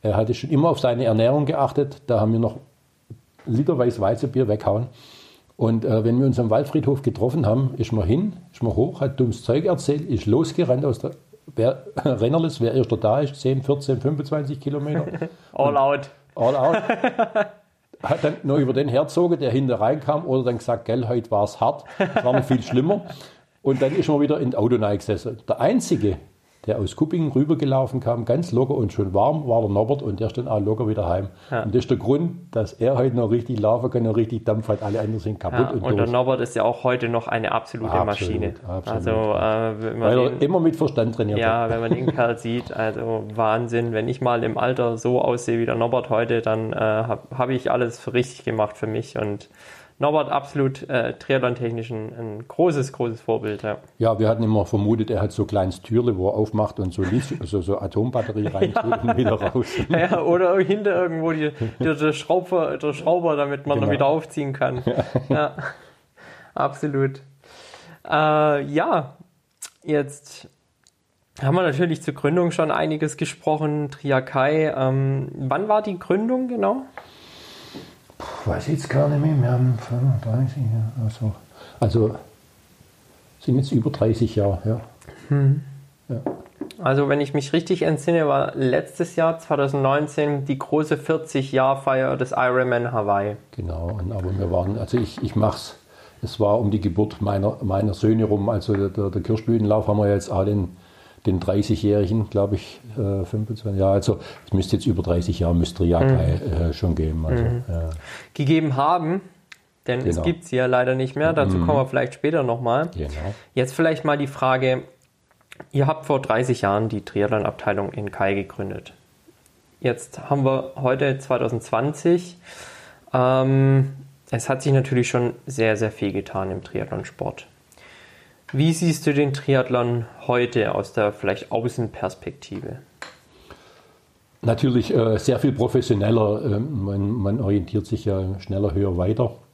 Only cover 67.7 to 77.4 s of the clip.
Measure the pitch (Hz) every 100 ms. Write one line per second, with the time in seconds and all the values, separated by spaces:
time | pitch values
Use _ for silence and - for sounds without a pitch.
67.7 | - - - - 151 156 151 151 143 139
68.7 | 147 330 196 135 - - _ _ _ -
69.7 | _ - 151 139 - - - - _ _
70.7 | _ _ _ _ _ _ - 135 175 180
71.7 | 139 175 151 - 139 143 175 175 175 156
72.7 | - 156 156 156 - 165 - - 151 151
73.7 | 151 147 - 139 135 131 139 135 156 156
74.7 | - 131 135 135 135 139 - 135 143 214
75.7 | 214 214 180 - 185 226 254 254 240 196
76.7 | 262 262 - - - - -